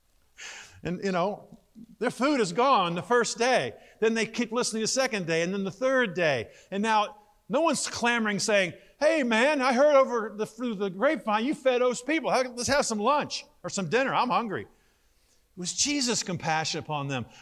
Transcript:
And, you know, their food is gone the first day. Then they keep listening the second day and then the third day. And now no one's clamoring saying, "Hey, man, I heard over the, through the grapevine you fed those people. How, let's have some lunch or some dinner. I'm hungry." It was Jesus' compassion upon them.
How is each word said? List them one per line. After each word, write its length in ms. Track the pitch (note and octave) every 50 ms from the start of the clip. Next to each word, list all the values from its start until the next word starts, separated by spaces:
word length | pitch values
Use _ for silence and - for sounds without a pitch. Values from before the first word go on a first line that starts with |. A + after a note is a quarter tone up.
| _ _ _ _ _ _ _ - - - - - - - - -
And, 200 | - E3 F3 -
you 100 | - G3
know, 360 | F#3 F3 F3 G3+ G3+ - - - - - _ _ _ - - - - -
their 120 | G#3 B3
food 300 | - - A#3 D4 D4+ C4
is 120 | A3 E3
gone 420 | F3 A3+ A#3+ C#4 C4 G#3+ F3+ E3+ E3+
the 80 | F3+
first 360 | D3 - A#3+ A#3+ A3 - - G#3
day. 360 | A3+ B3+ B3+ G3+ C#3 A#2 - - - - - -
Then 140 | G#3 A3+ A3+
they 120 | A3+ A3
keep 260 | A3 - - A#3+ -
listening 300 | G#3+ B3 A#3 - - A3
the 60 | A3 -
second 380 | - B3+ C4+ B3+ A3+ G3+ F3
day 160 | D#3 E3 D#3+
and 100 | E3+ F3+
then 120 | G3 G3+ G3
the 60 | F#3+
third 440 | F#3+ - B3+ C4 C4+ B3+ B3 G#3 D#3+
day. 340 | F3 E3+ D#3 C#3 A#2+ G#2+ - - - - _
And 120 | F#3 G3
now 340 | G#3 A3+ A3 G#3+ G#3 G#3 - - - _ _ _ _ -
no 120 | F#3 C#4
one's 260 | E4 E4 C4+ - -
clamoring 520 | - - - A#3 A#3+ A#3+ A#3 A3 G#3+ G#3 F#3
saying, 340 | - - G#3 G3+ F#3+ E3+ - - - - _ -
"Hey, 240 | C#4 D#4 E4 D#4
man, 380 | C4+ A#3+ A3+ A3 A#3+ D4 D#4 C#4
I 100 | B3+ C4
heard 220 | B3 A#3+ C#4+ D4+ D4
over 380 | C4+ C4 A3+ A#3+ A#3 G#3 A3 G3+
the, 120 | G#3 G#3+
through 300 | G#3 - - B3+ B3 A3+
the 140 | F#3 G3+ G3+
grapevine 540 | E3+ F#3+ A3+ C#4+ D#4+ - - A3 G#3 G#3 A3+
you 100 | C#4 D#4
fed 260 | - - C4 B3 B3
those 220 | B3 B3+ A#3+ -
people. 280 | - - D#4 D#4+ B3 F#3+
How, 120 | F3+ B3
let's 260 | C4 B3+ A#3 A#3+ A#3+ A3
have 180 | C4+ C#4+ A#3+
some 120 | - A3+ G#3
lunch 460 | G3+ A#3+ D4 D4 G3+ C3 - - - - _ _
or 80 | - F3
some 180 | - G3 F#3+ D3+
dinner. 260 | E3 A#3+ C4+ A#3+ D3
I'm 160 | E3 A#3+ B3
hungry." 320 | B3 G3 A#3 A3 F3+ A#2
It 1000 | G2 - _ _ _ _ _ _ _ _ _ _ _ _ _ _ _ _ _ F#3+
was 120 | F3+ E3+
Jesus' 500 | - - - C#4 D4 D4 B3+ A#3+ A3 -
compassion 580 | - - F3+ D3+ C3+ D#3+ D#3 D#3+ D#3 - - D#3+
upon 280 | B2+ - D3+ D3 C#3 C#3
them. 160 | C#3 B2+ A2+ - - -